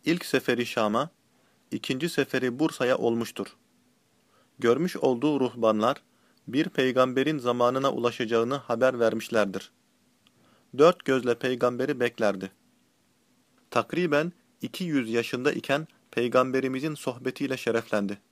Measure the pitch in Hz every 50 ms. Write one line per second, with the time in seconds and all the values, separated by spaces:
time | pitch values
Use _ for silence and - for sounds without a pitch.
0 | _ 151 170 175 - - - 131 - - 123 117 120 117 - 123 110 104 104 117
1 | 143 170 _ _ _ _ _ _ _ _ _ _ _ _ - 117 - - 135 131
2 | 151 175 - - 135 - - 127 131 123 120 131 160 156 - - 131 123 131 -
3 | - 117 117 117 113 - - - 98 - - _ _ _ _ _ _ _ _ _
4 | _ _ _ _ _ _ _ _ _ _ _ - 117 117 120 131 170 185 - -
5 | - 135 127 117 131 151 147 135 127 117 113 123 113 110 107 107 107 120 143 -
6 | _ _ _ _ _ _ _ _ _ - 117 139 156 185 - - 131 131 120 127
7 | 127 127 123 131 135 151 160 143 120 123 120 120 120 120 127 135 139 139 - 123
8 | 120 120 117 - 123 110 117 113 117 120 139 139 - - 120 117 127 131 127 117
9 | 117 110 107 113 110 - 117 110 104 98 92 95 - - _ _ _ _ _ _
10 | _ _ _ _ _ _ _ _ _ _ _ _ _ _ - 127 147 170 175 -
11 | - - 135 131 120 123 117 - - 127 127 120 120 123 123 120 131 139 143 127
12 | 123 120 - - 113 101 95 95 95 95 _ _ _ _ _ _ _ _ _ _
13 | _ _ _ _ _ _ _ _ _ _ _ _ _ _ - 120 - - - 170
14 | 180 165 147 143 160 175 - _ _ _ _ _ - 123 - - 185 170 151 139
15 | 117 110 113 117 117 - - 123 127 147 - 113 - - 135 147 160 _ _ _
16 | _ _ - 120 120 123 120 127 127 131 127 131 131 131 127 131 139 156 151 -
17 | - 139 120 123 127 131 127 - 143 131 131 - - 120 110 113 - - - 104
18 | 101 98 101 - _ _